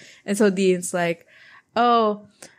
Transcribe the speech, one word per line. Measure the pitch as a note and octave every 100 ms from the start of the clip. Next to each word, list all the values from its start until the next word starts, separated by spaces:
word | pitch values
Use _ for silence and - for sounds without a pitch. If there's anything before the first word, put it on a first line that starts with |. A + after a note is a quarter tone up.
| - -
And | - G3+
so | G#3
Dean's | F#3+ F#3+ F3+ F3
like, | F3+ E3+ E3+ _ - - - _
"Oh, | A3 A#3+ A#3 G#3+ G#3 - - -